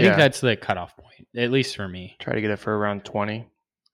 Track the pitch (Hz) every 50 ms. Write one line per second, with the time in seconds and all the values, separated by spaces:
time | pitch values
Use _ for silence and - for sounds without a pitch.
0 | - - 208 180 151 135 127 - - 127 110 101 - - 101 90 85 - _ -
1 | - _ _ - - _ - 120 120 120 127 135 127 - - - 101 95 90 92
2 | 90 90 - - - - 120 110 107 107 104 98 - - 107 104 104 104 101 101
3 | - - - 104 104 107 107 113 113 - _ _ _ _ _ _ _ _